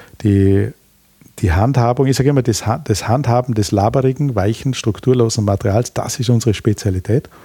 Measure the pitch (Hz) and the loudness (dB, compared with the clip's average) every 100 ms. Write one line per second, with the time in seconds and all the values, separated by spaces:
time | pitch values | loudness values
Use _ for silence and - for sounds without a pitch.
0 | - - 104 98 98 98 104 - _ _ | -20 -4 2 4 4 2 0 -8 _ _
1 | _ _ _ - 101 82 113 127 120 127 | _ _ _ -4 0 2 2 2 0 2
2 | 135 131 131 143 123 107 - 113 151 104 | 0 2 2 2 0 -2 -2 -4 -2 -4
3 | - 120 131 117 123 110 101 104 101 135 | 0 -2 2 0 0 -2 0 2 2 2
4 | 131 131 147 110 98 113 139 127 - 98 | 0 0 -2 0 -2 -2 -4 -4 -4 -4
5 | - 127 113 113 104 98 - 101 123 - | 0 2 2 0 0 0 0 0 -2 -6
6 | - - 120 117 113 101 - 101 - 92 | -8 -6 0 2 2 0 0 -2 -2 -4
7 | - 117 - - | -2 -2 -2 -18